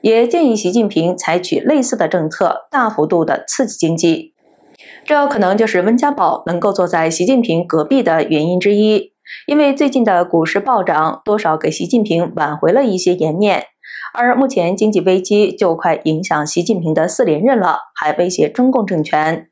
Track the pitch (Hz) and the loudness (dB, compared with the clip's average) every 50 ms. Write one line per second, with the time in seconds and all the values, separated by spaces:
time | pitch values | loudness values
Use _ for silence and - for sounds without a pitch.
0 | - 220 220 226 240 240 240 339 320 262 226 208 - 180 185 240 220 196 - 165 | 2 4 4 4 4 2 2 2 2 2 2 2 0 0 2 2 0 2 0 0
1 | 165 175 180 - - - 165 180 180 - - - - - 311 285 247 - - 214 | 0 0 -2 -2 -4 -2 -2 -2 -2 -2 -4 -2 0 0 0 2 0 -2 -2 -2
2 | 180 156 - 180 156 156 - - 196 170 - - - _ - 269 247 220 214 - | -2 0 0 -2 -2 -4 -2 0 0 0 0 -4 -8 _ -2 -2 -2 0 0 -2
3 | 151 156 190 170 160 156 - - - - - - 262 208 - - - 165 165 165 | 0 0 2 0 0 0 -2 -4 -4 -8 -4 -4 -4 -4 -2 -2 0 0 0 2
4 | 170 170 160 - - - _ _ _ _ _ _ _ _ _ _ - - - - | 2 0 0 0 -4 -14 _ _ _ _ _ _ _ _ _ _ -20 -20 -20 -18
5 | _ - 302 294 285 277 262 220 202 180 196 214 226 220 - 180 180 208 233 247 | _ 0 0 2 2 0 0 0 0 2 2 2 0 2 2 0 2 2 2 2
6 | 294 294 285 - 185 160 170 - - 165 175 175 185 208 196 196 180 170 175 165 | 2 0 0 0 0 0 0 -2 -4 -4 -4 -2 -2 -2 0 0 -2 0 0 0
7 | 160 160 160 - 180 208 269 247 226 - 165 165 175 170 - 160 151 - - 175 | 0 0 0 0 0 2 2 2 2 0 0 -2 -2 0 -2 -2 0 2 0 2
8 | - 165 160 165 151 - 165 147 151 170 180 180 180 202 208 208 214 214 214 208 | 2 2 2 2 0 0 0 0 0 0 -2 0 2 2 2 4 4 2 2 0
9 | - - _ _ _ - - - - - 285 302 302 285 269 277 302 277 - 262 | -2 -6 _ _ _ -20 -20 -14 -4 0 2 2 2 2 2 2 0 0 2 0
10 | 233 208 185 175 180 175 - 165 160 165 - 202 208 262 254 214 180 170 160 151 | 2 2 2 0 0 0 0 0 0 0 -2 -4 -2 0 0 0 0 0 0 0
11 | 156 160 - - _ - 208 214 208 165 156 156 156 156 156 - 175 170 - 240 | 0 -2 -4 -6 _ -2 -2 0 0 -2 -2 0 -2 -4 -4 -4 -4 0 0 0
12 | 208 - 170 170 175 170 - 170 151 151 151 147 - - 190 254 277 233 190 185 | 2 2 0 -2 -2 -2 -2 -4 -4 -4 -2 -2 0 2 2 2 2 2 0 0
13 | - 180 180 - 156 156 151 175 208 208 185 - - - _ _ _ - - - | 0 0 0 0 0 -2 0 0 0 0 0 0 -4 -8 _ _ _ -20 -18 -16
14 | - - - - 240 247 - 240 277 - - - 170 170 190 185 214 214 208 175 | -16 -12 -4 -2 0 2 2 2 0 0 0 0 0 0 0 0 0 0 0 2
15 | - 185 185 190 185 - 208 208 208 196 - - 208 180 165 160 - 175 156 151 | 2 2 0 0 0 0 2 2 2 2 0 0 0 0 0 0 0 -2 -2 0
16 | - 160 160 156 190 - 165 151 147 151 - 175 175 - 220 180 165 165 156 160 | 0 -2 -2 -2 -2 -2 -2 -2 -2 -2 -4 -4 -2 0 -2 -2 0 -2 0 0
17 | 160 180 - - 254 185 156 147 190 254 269 226 185 170 151 - - - _ - | 0 -2 0 0 0 0 0 2 2 2 2 2 2 0 -2 -2 -6 -12 _ -4
18 | 160 151 147 - 175 185 180 - 156 147 147 - 247 262 254 254 208 185 196 160 | -4 -2 0 0 -2 -2 0 -2 -2 -2 0 0 0 2 2 0 0 0 -2 -2
19 | 151 - - 151 156 160 165 165 - _ | -2 0 -2 0 0 -2 -4 -4 -8 _